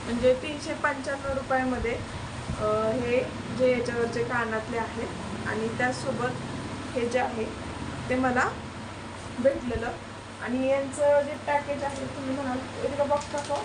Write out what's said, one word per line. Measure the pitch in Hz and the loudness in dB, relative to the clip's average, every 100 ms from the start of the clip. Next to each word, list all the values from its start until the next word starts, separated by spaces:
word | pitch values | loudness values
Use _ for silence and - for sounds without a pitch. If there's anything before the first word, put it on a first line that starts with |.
म्हणजे | - 240 254 | -2 4 6
तीनशे | 254 302 294 302 | 4 2 -6 -4
पंच्याण्णव | 285 302 269 262 277 277 | 0 0 0 -4 -4 -2
रुपयामध्ये, | 269 254 262 254 240 220 254 - - - - - - | -4 2 2 2 0 0 -2 -4 -8 -8 -8 -6 -2
अ, | 214 214 220 | 2 2 2
हे | 247 240 247 - - - 240 | 2 2 2 2 -4 -6 4
जे | 254 247 | 4 6
याच्यावरचे | 240 233 233 233 | 2 0 0 0
कानातले | 233 247 226 220 214 233 | 0 0 0 -2 -2 -2
आहेत | 220 226 233 - - - - | -2 -4 -4 -6 -6 -4 -2
आणि | 208 220 | 0 -2
त्यासोबत | 233 247 262 277 226 247 254 - - - - - | 2 0 2 -2 0 -2 -2 -6 -6 -6 -8 -4
हे | 254 233 | -2 2
जे | 247 | 2
आहे | 247 226 220 - - - - - - | 2 0 -4 -4 -8 -6 -6 -6 0
ते | |
मला | 254 262 233 381 - - - - - - - - - | 2 4 4 2 -2 -8 -10 -10 -10 -10 -10 -8 4
भेटलेलं. | 262 - 240 220 240 - - - - - | 4 4 -2 -2 -2 -6 -10 -12 -12 -8
आणि | 233 254 262 | -2 0 4
यांचं | 277 277 294 285 285 | 2 2 4 6 6
जे | 285 302 - | 4 -4 0
पॅकेज | 294 285 285 | 0 2 -2
आहे, | 277 269 262 | -2 -4 -6
तुम्ही | 277 262 | -4 -2
म्हणाल, | 269 269 254 254 - | -2 0 -2 -4 -2
"इथे | 247 277 | -2 2
का | |
बॉक्स | 285 294 - | 2 2 2
दाखव?" | 294 285 285 | -4 -2 -2